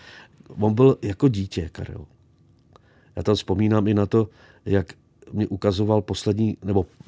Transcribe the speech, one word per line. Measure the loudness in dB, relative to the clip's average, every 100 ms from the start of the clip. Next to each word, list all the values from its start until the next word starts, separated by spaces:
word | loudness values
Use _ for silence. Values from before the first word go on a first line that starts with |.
| -20 -20 -20 _ -16 -4
on | 0
byl | 4 4 4
jako | -2 0 0
dítě, | 0 -4 -6 -8
Karel. | -10 -12 -14 -16 _ _ _ _ _ _ -20 _ _ _ -6
Já |
tam | 0
vzpomínám | 0 0 0 2 2 2
i |
na | 2 2
to, | 2 0 -6 -20 _ -2
jak | -2 -2 -10 _ _ -10
mi | -6 -4
ukazoval | -2 -2 0 2 0
poslední, | 0 -4 -2 0 -2 -2
nebo | -2 -2 -2 -6